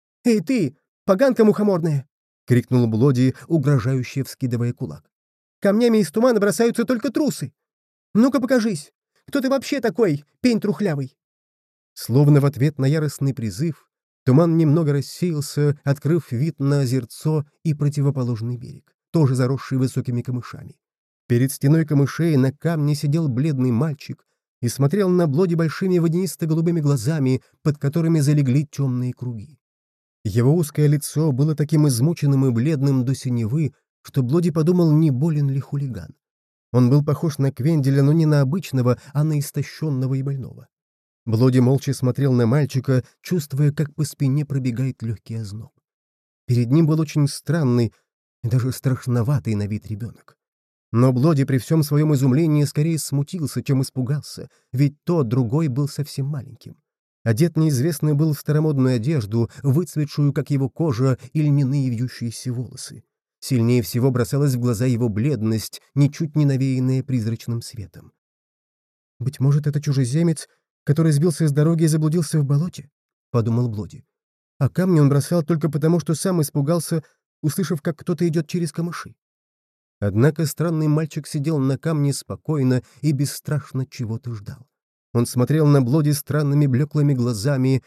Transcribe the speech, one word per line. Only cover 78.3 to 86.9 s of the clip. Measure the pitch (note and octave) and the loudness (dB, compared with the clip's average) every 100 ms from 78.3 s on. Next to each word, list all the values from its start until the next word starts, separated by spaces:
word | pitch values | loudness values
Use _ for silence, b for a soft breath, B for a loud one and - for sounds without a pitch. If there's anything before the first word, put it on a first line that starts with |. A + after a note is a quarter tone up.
| E3 D#3 | -2 -4
через | E3+ E3+ | -4 -4
камыши». | - E3+ - A#2+ - _ _ _ _ _ _ _ _ | -4 -8 -8 -16 -20 _ _ _ _ _ _ _ _
Однако | G2+ G#2 D3 D3+ D3+ | -2 2 2 2 -4
странный | - E3+ D#3+ D#3 | -2 -2 0 0
мальчик | D#3 D#3+ D#3 - | 0 -2 -8 -8
сидел | D3+ D3 D3+ | -4 -2 0
на | C3+ C3 | 0 -2
камне | D#3+ D3+ C#3+ | -2 0 0
спокойно | B2+ - G2 - D3+ B2+ B2+ b b | -2 -8 -10 -4 0 2 0 b b
и | D3 | -2
бесстрашно | C3+ C#3 - - D3 - C3 B2+ | 0 -2 -6 -6 -6 -6 -8 -8
чего-то | - A2 A#2 A#2+ | -8 -8 -8 -10
ждал. | A2 G2+ - - _ _ _ _ | -12 -14 -16 -20 _ _ _ _
Он | A#2+ A#2+ | -2 0
смотрел | B2 B2 D#3 D3 | 0 2 4 4
на | C#3 | 4
Блоди | B2 D#3 D3 | 4 2 2
странными | C#3+ - D3+ C#3+ D3 C#3+ | -2 -4 -4 0 2 2
блеклыми | B2 D3 | 2 0